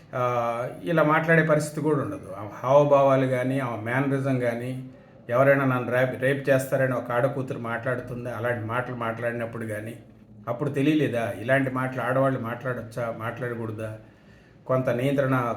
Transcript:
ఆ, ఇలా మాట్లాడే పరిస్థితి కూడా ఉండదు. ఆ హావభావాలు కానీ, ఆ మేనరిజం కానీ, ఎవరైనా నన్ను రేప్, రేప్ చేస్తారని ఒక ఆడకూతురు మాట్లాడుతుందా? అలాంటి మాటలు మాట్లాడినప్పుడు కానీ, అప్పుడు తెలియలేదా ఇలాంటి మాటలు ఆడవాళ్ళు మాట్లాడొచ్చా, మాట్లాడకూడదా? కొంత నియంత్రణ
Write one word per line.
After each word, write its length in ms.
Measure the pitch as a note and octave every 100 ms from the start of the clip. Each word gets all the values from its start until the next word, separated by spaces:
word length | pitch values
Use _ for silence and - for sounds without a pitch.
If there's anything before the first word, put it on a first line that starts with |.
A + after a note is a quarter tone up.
| -
ఆ, 540 | C3 B2 B2 A#2 A#2 C3 -
ఇలా 200 | F3 D#3+
మాట్లాడే 400 | D3+ D#3 D#3+ E3
పరిస్థితి 380 | D#3 D3+ - -
కూడా 220 | D3 C#3
ఉండదు. 320 | G#2 G2 F2+ G2
ఆ 120 | G#2
హావభావాలు 720 | - B2 C#3+ C#3+ C#3 C#3 C3+ C3
కానీ, 320 | B2+ B2+ C3+
ఆ 180 | B2 A2+
మేనరిజం 640 | A2 B2+ C#3 C3+ C3+ B2+
కానీ, 500 | A#2+ A#2 B2 C3 - - - - -
ఎవరైనా 340 | A#2+ C#3 C#3
నన్ను 280 | C3+ B2+ A#2
రేప్, 300 | B2 B2+ A#2+
రేప్ 260 | B2+ C3+ C3+
చేస్తారని 460 | C3 - C3+ C3
ఒక 160 | B2 -
ఆడకూతురు 480 | A#2+ C3+ C3+ - A#2
మాట్లాడుతుందా? 720 | A#2 A#2 B2+ A#2+ A2+ A#2+ A#2+
అలాంటి 340 | A2 A#2+ A2+ A2
మాటలు 280 | A#2+ B2+
మాట్లాడినప్పుడు 720 | A#2+ A2+ A2+ A#2 A#2 A2+ A#2 A2
కానీ, 320 | G#2 A2+ A#2+ - - - - -
అప్పుడు 220 | B2 B2+
తెలియలేదా 640 | C3 C#3 D#3 B2+ A#2 A2 G2
ఇలాంటి 300 | A2+ C3+ C3
మాటలు 320 | B2+ B2+ B2+
ఆడవాళ్ళు 380 | A#2+ C3 C3+ B2+
మాట్లాడొచ్చా, 720 | A2+ A#2 C3 A#2 A2 C3 A#2 G#2+
మాట్లాడకూడదా? 800 | A2+ A#2 B2 A2+ A2 G#2+ A2 A2 - - - - - - -
కొంత 240 | C3 B2+
నియంత్రణ 640 | A#2+ C3+ C#3 C3 C3 A#2+